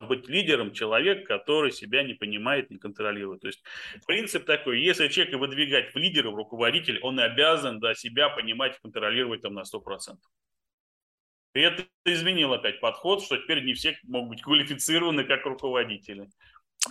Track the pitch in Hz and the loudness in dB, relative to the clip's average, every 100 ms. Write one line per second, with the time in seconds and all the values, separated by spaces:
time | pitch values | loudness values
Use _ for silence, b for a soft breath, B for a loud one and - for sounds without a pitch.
0 | 113 127 120 170 170 135 104 98 110 113 | -4 -4 0 -2 2 2 0 -4 0 2
1 | 170 196 - 101 - 151 139 - 104 135 | 4 0 0 -4 2 2 2 -2 0 0
2 | 135 110 104 107 113 139 135 98 104 101 | 0 -4 -6 -4 0 0 -2 -10 -12 -4
3 | 107 101 98 95 98 - B B B B | -4 -2 -6 -8 -10 -12 B B B B
4 | - 208 220 170 - 147 135 120 165 - | -2 -2 0 -4 0 0 2 2 4 4
5 | 147 185 170 131 139 135 147 135 120 - | 4 2 0 0 -2 0 2 2 2 -2
6 | 175 151 113 104 104 117 117 - - 110 | 0 2 0 -4 -8 0 2 2 -2 -2
7 | 131 131 117 117 151 160 139 110 113 110 | -2 2 2 4 4 4 2 0 0 0
8 | 123 117 143 120 113 117 131 - 110 107 | -2 2 2 2 -4 -2 -2 -4 -8 -2
9 | 107 117 123 113 107 101 95 107 98 95 | 0 0 0 -2 -6 -10 -10 -10 -8 -10
10 | - 95 _ _ _ _ _ _ _ _ | -10 -16 _ _ _ _ _ _ _ _
11 | _ _ _ _ _ 135 165 170 185 _ | _ _ _ _ _ 4 4 2 -6 _
12 | 175 170 170 180 143 120 107 104 117 - | 0 2 2 2 2 2 0 0 -2 0
13 | 170 196 - 123 - 156 127 117 156 147 | 0 0 0 -4 0 -2 0 -2 -4 -4
14 | - 123 120 113 139 151 143 139 - 165 | -6 -6 -6 -10 2 2 2 -2 0 2
15 | 170 151 127 135 143 131 139 127 113 104 | 2 0 2 0 0 -4 -2 0 -2 -6
16 | - 101 98 _ b b _ _ - | -12 -14 -16 _ b b _ _ -6